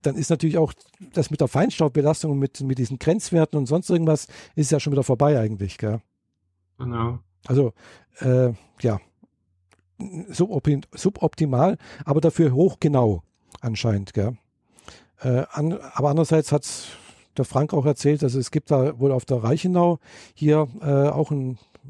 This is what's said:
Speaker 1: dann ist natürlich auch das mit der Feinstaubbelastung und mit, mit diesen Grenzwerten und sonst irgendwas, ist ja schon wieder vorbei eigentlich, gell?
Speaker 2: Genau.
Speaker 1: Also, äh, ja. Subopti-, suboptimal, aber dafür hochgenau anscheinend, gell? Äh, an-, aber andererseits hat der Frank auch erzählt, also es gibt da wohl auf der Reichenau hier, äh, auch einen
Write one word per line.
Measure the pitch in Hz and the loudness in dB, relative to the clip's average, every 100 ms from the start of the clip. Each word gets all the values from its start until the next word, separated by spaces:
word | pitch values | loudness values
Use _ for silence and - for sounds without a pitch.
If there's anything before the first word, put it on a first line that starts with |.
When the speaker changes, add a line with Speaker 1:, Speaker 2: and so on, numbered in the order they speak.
Speaker 1:
dann | 143 151 | -4 -2
ist | 143 | -2
natürlich | 165 160 170 | 0 0 2
auch | 156 - _ - - | 0 -2 _ -20 -8
das | - 127 | -4 -2
mit | 151 | 0
der | 139 | 0
Feinstaubbelastung | - 226 - 156 135 143 160 160 | 2 0 2 0 2 0 0 -2
und | 139 | -2
mit, | 139 - | -2 -4
mit | 135 131 | -4 -2
diesen | 120 131 | -4 -4
Grenzwerten | - 196 - 170 156 151 | -2 -2 0 0 2 0
und | 127 | 0
sonst | 156 - | -2 0
irgendwas, | 175 160 156 - - - | 0 2 0 -2 -20 -10
ist | - 143 | -4 0
ja | 151 | 0
schon | 147 | 0
wieder | 135 | 0
vorbei | - 123 143 143 | 0 2 4 2
eigentlich, | 110 104 98 - | 0 -4 -8 -6
gell? | 107 110 _ _ _ _ _ _ _ - | -4 -4 _ _ _ _ _ _ _ -10
Speaker 2:
Genau. | 127 117 117 120 _ _ - | -6 -4 -4 -6 _ _ -2
Speaker 1:
Also, | 131 127 - - - _ - | 0 0 -2 -20 -20 _ -6
äh, | 131 127 123 113 _ - | 0 2 2 -2 _ -4
ja. | 123 107 _ _ _ _ _ _ _ _ _ - 196 170 185 | -4 -4 _ _ _ _ _ _ _ _ _ -14 -12 -12 -10
Subopti-, | 156 190 170 - 139 - | -4 -2 -2 0 -2 -4
suboptimal, | - 180 - 156 - 151 123 170 220 - - | -4 -4 0 -4 -2 -2 2 2 0 -8 -12
aber | - 143 | -2 2
dafür | 156 - 160 | 2 2 2
hochgenau | 127 185 - 160 139 117 90 - _ _ - | 4 2 2 0 4 2 0 -6 _ _ -10
anscheinend, | 120 110 117 101 98 | -8 -4 -2 -2 -2
gell? | - 104 123 _ _ _ _ - - _ _ | -4 -4 -6 _ _ _ _ -20 -20 _ _
Äh, | 131 123 - | -2 -2 -2
an-, | - 151 185 - | -4 -4 -4 -8
aber | - 143 | -2 0
andererseits | 151 160 160 151 | 2 2 2 2
hat | 147 - - - - - - _ - | -2 -2 -12 -14 -20 -20 -20 _ -6
der | |
Frank | 131 131 151 | -2 0 0
auch | 151 139 | 0 0
erzählt, | 139 143 151 | 0 0 2
also | 143 131 | 0 -2
es | 120 | -2
gibt | 156 - | -4 0
da | 139 131 123 | 2 0 0
wohl | 139 | 0
auf | 127 | 0
der | - 123 | -2 -2
Reichenau | 113 156 185 180 175 170 _ - - | 0 0 0 2 2 2 _ -20 -20
hier, | - 151 151 147 117 | -2 2 4 2 -4
äh, | 147 139 143 | 0 2 2
auch | 143 151 | 2 -2
einen | 147 131 127 _ - | -2 -4 -8 _ -20